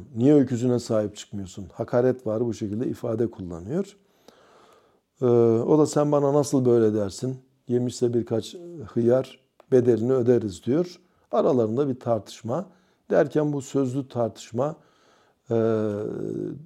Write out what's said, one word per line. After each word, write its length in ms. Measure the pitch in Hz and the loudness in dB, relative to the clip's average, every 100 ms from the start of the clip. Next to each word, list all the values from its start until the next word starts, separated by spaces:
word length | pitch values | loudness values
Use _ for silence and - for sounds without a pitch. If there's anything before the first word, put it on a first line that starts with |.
| 90 113 | -8 2
niye 180 | 131 | 6
öküzüne 440 | 151 127 120 123 120 | 6 4 0 0 0
sahip 380 | 120 110 104 - | 0 -2 -2 -8
çıkmıyorsun?" 500 | - 101 95 - 90 | -14 -12 -12 -14 -16
Hakaret 540 | - 113 123 127 127 110 | -10 -2 2 2 0 -4
var, 200 | 110 120 | -4 -4
bu 80 | |
şekilde 320 | 107 104 104 135 | -4 -6 -4 -6
ifade 440 | 117 117 113 113 | -6 -6 -2 -4
kullanıyor. 640 | - 87 85 95 170 196 - _ _ - _ _ _ _ _ _ _ _ - | -4 -12 -12 -6 -6 -6 -12 _ _ -20 _ _ _ _ _ _ _ _ -2
E, 40 | 123 120 117 113 | 2 4 4 2
o 180 | 127 151 | 4 4
da, 80 | 147 | 4
"Sen 260 | 151 147 | 2 2
bana 220 | 147 139 | 2 2
nasıl 300 | 147 135 139 | 2 2 2
böyle 300 | 123 120 110 | 4 4 4
dersin? 420 | 107 98 - 127 131 _ _ - | 0 -4 -6 -8 -10 _ _ -4
Yemişse 460 | 120 123 - 120 | -2 -2 -2 0
birkaç 420 | 120 110 113 - 185 175 170 113 | 0 -2 -4 -6 -16 -16 -16 -6
hıyar, 540 | 120 117 127 131 - _ _ - | 0 2 2 0 -14 _ _ 2
bedelini 400 | 127 120 107 120 | 4 4 2 2
öderiz." 520 | 131 120 120 107 87 | 0 4 2 2 -8
diyor. 360 | 113 147 175 - _ _ - | -2 -2 -2 -8 _ _ -4
Aralarında 560 | 226 - 131 110 117 147 | 0 2 2 0 0 -4
bir 120 | 127 | -4
tartışma. 640 | 123 113 - - 110 147 190 _ _ _ - | -4 -4 -4 -14 -8 -8 -8 _ _ _ 0
Derken 420 | 190 151 151 151 | 2 2 0 0
bu 100 | 143 | -4
sözlü 460 | 131 143 131 135 131 | -4 -2 -2 -4 -6
tartışma, 680 | 120 113 - - 110 147 160 _ _ _ _ _ _ - | -4 -4 -6 -10 -4 -4 -6 _ _ _ _ _ _ -4
e, 40 | 117 113 110 107 104 107 - 104 107 101 - | 0 0 0 -2 -4 -6 -8 -8 -8 -8 -10